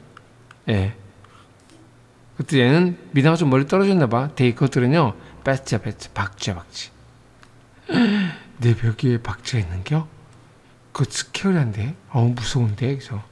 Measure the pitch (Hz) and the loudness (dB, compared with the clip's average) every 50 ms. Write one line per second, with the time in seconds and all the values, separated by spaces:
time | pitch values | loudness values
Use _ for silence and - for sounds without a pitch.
0 | - - - - - - - - - - - _ - - 113 98 95 98 - - | -14 -20 -20 -20 -20 -20 -20 -20 -20 -20 -20 _ -4 -2 0 0 0 0 -4 -8
1 | - - - - - - - - - _ _ _ _ - - - - - _ _ | -14 -20 -20 -20 -20 -20 -20 -20 -20 _ _ _ _ -20 -20 -20 -20 -20 _ _
2 | - _ _ _ - - - - 139 - 151 135 120 123 143 170 180 180 175 - | -20 _ _ _ -20 -18 -12 -10 -6 0 2 2 4 4 4 4 4 2 -2 -6
3 | - - - 139 131 156 165 170 180 139 131 131 139 143 180 190 196 196 196 180 | -8 -4 0 2 4 4 4 4 2 2 4 2 2 2 2 2 2 4 4 2
4 | 143 113 117 117 135 151 - - 127 123 117 - 143 127 - 135 123 123 147 175 | 2 2 2 0 -2 -2 -2 0 2 2 2 2 0 0 2 2 2 2 4 4
5 | 151 110 98 - - - - - - 143 135 139 - - - 104 - 113 104 - | 2 2 0 -6 -12 -20 -18 -8 -4 -2 -2 -2 -2 -4 -4 -4 -4 -6 -10 -10
6 | - - - - 101 101 - - - 110 95 87 90 - - - - - - - | -14 -12 -8 -6 -6 -6 -8 -10 -8 -6 -6 -8 -8 -16 -16 -16 -16 -16 -18 -20
7 | - - - - - - - - - - - - - _ _ - - - 311 269 | -20 -20 -20 -20 -20 -20 -20 -20 -20 -20 -20 -20 -20 _ _ -20 -10 -2 0 2
8 | 240 202 202 208 190 170 147 - - - - - 120 120 113 - 117 117 110 - | 2 2 2 2 0 -2 -4 -8 -16 -20 -8 -2 2 2 2 2 0 -2 -2 0
9 | - 127 120 117 - - 98 - - - - 117 98 82 87 92 95 - 151 160 | 0 0 0 0 -2 -6 -10 -8 -8 -6 -4 -4 -2 -2 -4 -6 -4 -2 -2 -2
10 | 160 - - - - - - - - - _ _ _ _ - _ _ _ - - | -2 -4 -10 -20 -20 -20 -20 -20 -20 -20 _ _ _ _ -20 _ _ _ -4 -4
11 | 143 - - - - - - - - 196 185 170 135 113 104 110 101 135 180 - | -4 -4 -4 -6 -10 -8 -8 -4 -2 0 2 2 0 0 -2 -4 -6 -6 -6 -10
12 | - - - 127 117 120 123 120 110 - - 139 120 110 104 - 127 127 139 131 | -12 -4 0 2 2 2 0 -2 -4 -4 -2 0 0 0 -2 -2 -2 -2 -4 -4
13 | - - 117 101 107 - | -6 -10 -12 -12 -12 -14